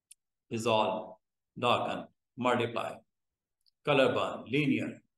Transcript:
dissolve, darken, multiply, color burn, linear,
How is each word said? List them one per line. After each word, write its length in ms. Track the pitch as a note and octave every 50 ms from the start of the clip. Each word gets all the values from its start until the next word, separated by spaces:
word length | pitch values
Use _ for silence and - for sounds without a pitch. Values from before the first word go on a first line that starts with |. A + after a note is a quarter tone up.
| _ _ - _ _ _ _ _ _ _
dissolve, 460 | A#2 A2+ A2 A#2+ A2 A2 G#2+ F#2+ F#2 F#2 - - - - _ _ _ _ _ _ _ -
darken, 460 | A2 B2 A2+ G2 F#2+ - G2 F2+ E2+ - _ _ _ _ _ -
multiply, 560 | A#2+ B2+ A#2+ A#2 A#2 A2 - G2 - - - - - _ _ _ _ _ _ _ _ _ _ _ _ _ _ _ _
color 260 | - C#3+ C3+ C3 A#2
burn, 320 | - - G2 F#2+ - - - -
linear, 480 | A2+ D3+ D3+ C3+ - - - - - - - _ _